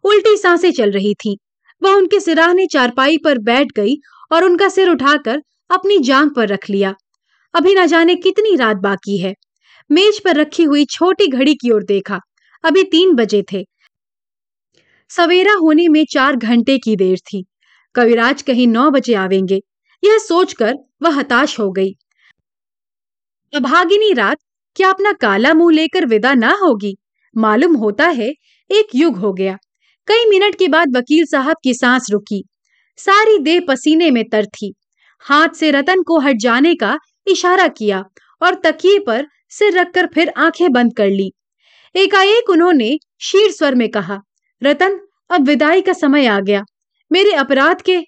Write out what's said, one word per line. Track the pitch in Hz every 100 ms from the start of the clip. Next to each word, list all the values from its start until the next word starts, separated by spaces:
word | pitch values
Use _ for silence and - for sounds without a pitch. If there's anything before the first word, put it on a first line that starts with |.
उल्टी | 392 415 440 415
सांसें | 370 349 359
चल | - 208
रही | 196 208
थीं। | 202 214 196 _ _ _ _
वह | 381
उनके | 392 381 403
सिराहने | 330 320 330 359 370
चारपाई | 294 247 240 269 320
पर | 311 262
बैठ | 214 247 285 -
गई | 202 294 _ _ -
और | 330
उनका | 370 349 480
सिर | 381 370
उठाकर | 294 269 294 254 285 _ _ _
अपनी | 370 381 403
जांघ | 247 269 294
पर | 294 208
रख | 196 -
लिया। | 196 196 196 _ _ _ _ _
अभी | 339 339
ना | 381 339
जाने | 330 330
कितनी | 349 381 403 427 339
रात | 226 208
बाकी | 196 196 - 196
है। | 185 - _ _ _ _ _
मेज | 311 415 415
पर | 381 302
रखी | 302 -
हुई | 320 294
छोटी | 294 - 349 370 381
घड़ी | 254 285
की | 285 240
ओर | 214
देखा। | 190 202 196 196 _ _ _ _
अभी | 330 339
तीन | 381 311 381
बजे | 262 220 208 196
थे। | 190 - _ _ _ _ _ _ _ _ _ _ _ _ _ _
सवेरा | - 339 359 392
होने | 415 320 311 349
में | 302 311
चार | 285 269 269
घंटे | 220 240 233 269
की | 220 208
देर | 185 185
थी। | - 202 185 _ _ _ _
कविराज | 247 233 233 233 277
कहीं | - 240 247
नौ | 226 294
बजे | 269 -
आवेंगे, | 214 185 190 185 190 _ _ _ _
यह | 403 440
सोचकर | 427 339 370 - 220 269 _ _
वह | 330
हताश | 285 285 240 302 -
हो | 202
गई। | 185 190 - _ _ _ _ _ _ _ _ _ _ _ _ _ _ _
अभागिनी | 285 254 330 349 403 427
रात | 262 202 302 _ _ _
क्या | - 381
अपना | 370 415
काला | - 220 196 247
मुंह | 320 339
लेकर | 311 320 370 294
विदा | 220 247
ना | 269 226 403
होगी? | 359 214 202 190 _ _ _ 220
मालूम | 220 214 339 285
होता | 214 208 330
है | 269 220 302 _ _ _
एक | 403 427
युग | 247 330 196
हो | 208
गया। | 185 190 190 _ _ _ _ -
कई | 440
मिनट | 466 381 415
के | - 370
बाद | 311 330 247
वकील | 240 311
साहब | 320 285 269 320
की | 262
सांस | 240 247 254 247
रुकी। | 202 208 202 - _ _ _ _ _
सारी | - 403 440 415
देह | 277 349 349
पसीने | 262 311 320 339
में | 240 214
तर | 220 208
थी। | - 202 - _ _ _ _
हाथ | - 285 320
से | 320 311
रतन | 285 285 381
को | 339 330
हट | 277 240
जाने | 233 240 320
का | 339 208 294 _ _ -
इशारा | 370 359 370 339
किया | - 214 190 190 _ _ _
और | 349
तकिए | 370 330 311 359 403
पर | 403 226 294 _ _
सिर | - 415 359
रखकर | 349 359 359
फिर | 302 339 -
आंखें | 320 320 339
बंद | 247 240 214
कर | 202
ली। | 196 196 _ _ _ _ _ _ 359
एकाएक | 392 403 392 453 466
उन्होंने | 330 349 302 220 302 _ _
शीर | - 392 415
स्वर | - 294
में | 254 220
कहा, | 214 170 202 _ _ _ _
"रतन, | 269 294 370 392 - _ _
अब | 349 269
विदाई | 285 302 370
का | 381
समय | 349 294 294 254
आ | 202
गया। | 196 202 202 _ _ _ _
मेरे | 349 415
अपराध | 320 269 262 294 370
के।" | - 359